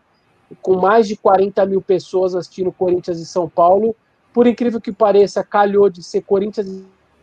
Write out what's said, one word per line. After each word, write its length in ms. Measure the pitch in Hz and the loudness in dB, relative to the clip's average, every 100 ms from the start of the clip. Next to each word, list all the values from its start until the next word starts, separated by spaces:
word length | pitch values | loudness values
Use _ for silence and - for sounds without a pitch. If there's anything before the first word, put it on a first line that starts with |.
| _ _ _ _ - - | _ _ _ _ -20 -10
com 160 | - 185 | -2 0
mais 280 | 185 226 208 | 2 2 2
de 100 | 214 | 0
quarenta 480 | 214 190 196 196 196 | 0 2 0 -2 -2
mil 160 | 196 | -2
pessoas 520 | - 180 - 185 185 | -2 -4 -2 -4 -2
assistindo 380 | 180 160 - 185 | -4 -8 -8 -6
Corinthians 480 | - 185 180 175 170 | -4 -2 -2 -4 -10
e 60 | 165 | -8
São 240 | 185 165 | -6 -4
Paulo. 440 | - 170 196 220 220 _ _ _ | 2 4 4 0 -4 _ _ _
Por 160 | 233 240 | 0 2
incrível 320 | 226 233 220 | 2 -2 -4
que 120 | - | -8
pareça, 520 | 202 214 196 196 - | -2 2 4 2 0
calhou 460 | 185 208 202 202 202 | -4 0 2 2 2
de 120 | 175 | 0
ser 200 | 165 196 | -8 -8
Corinthians 460 | - 196 208 208 196 190 190 _ _ _ | -2 -2 -2 -6 -10 -10 -18 _ _ _